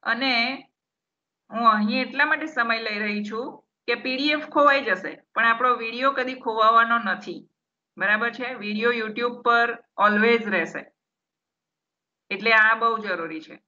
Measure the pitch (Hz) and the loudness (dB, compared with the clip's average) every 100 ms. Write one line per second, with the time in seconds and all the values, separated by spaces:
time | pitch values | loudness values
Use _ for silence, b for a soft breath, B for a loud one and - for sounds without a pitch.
0 | - 233 269 240 233 269 - _ _ _ | -4 -2 -2 0 -2 -6 -14 _ _ _
1 | _ _ _ _ _ 214 233 214 208 262 | _ _ _ _ _ 0 2 4 2 0
2 | 254 269 294 302 311 - 233 226 220 208 | -4 0 0 0 -4 -4 -2 -2 -4 -6
3 | 214 208 208 220 269 - _ _ - 233 | -4 -4 -6 -8 -10 -12 _ _ -6 -4
4 | 262 262 285 302 302 302 285 277 220 185 | -2 -2 0 -2 -2 4 4 4 0 -4
5 | - - _ - 233 - 247 240 226 233 | -4 -12 _ -2 0 2 2 0 -2 -2
6 | 269 269 254 254 240 220 220 226 233 233 | -2 0 -4 -6 -6 2 6 6 4 2
7 | 208 175 - - - _ _ _ _ - | 0 -6 -6 -14 -14 _ _ _ _ -6
8 | 190 214 233 233 247 247 208 208 233 240 | 0 0 0 -4 -10 -8 -6 -2 0 0
9 | 214 208 240 240 240 233 233 233 _ - | -4 -4 -4 -2 2 4 2 -2 _ 2
10 | 202 208 226 233 214 190 160 147 - _ | 2 4 4 4 2 -2 -2 -6 -14 _
11 | _ _ _ _ _ _ _ _ _ _ | _ _ _ _ _ _ _ _ _ _
12 | _ _ _ 196 214 220 214 226 233 220 | _ _ _ -4 2 4 4 4 0 -2
13 | 208 175 165 160 156 - | -6 -6 -6 -10 -14 -20